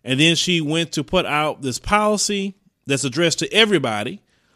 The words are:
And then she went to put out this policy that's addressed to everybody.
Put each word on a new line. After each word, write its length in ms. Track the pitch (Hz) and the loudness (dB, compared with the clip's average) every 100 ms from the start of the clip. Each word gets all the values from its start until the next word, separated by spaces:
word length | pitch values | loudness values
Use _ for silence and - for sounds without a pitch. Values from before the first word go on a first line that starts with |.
And 140 | 123 131 | -4 2
then 160 | 165 | 2
she 260 | 165 185 170 | 2 0 0
went 300 | 147 165 165 | 0 -2 -2
to 120 | 160 | -6
put 220 | 139 185 147 | -2 -2 0
out 360 | 147 151 - | 0 -2 -4
this 160 | 127 - | -6 -6
policy 760 | - 208 214 208 - 202 196 - _ _ - | 0 2 2 0 0 -2 -4 -8 _ _ -4
that's 180 | 135 | -2
addressed 340 | 139 131 170 - | -2 0 0 0
to 140 | 160 | 0
everybody. 680 | 196 220 175 127 107 117 196 _ _ _ | 2 4 4 0 -2 -6 -10 _ _ _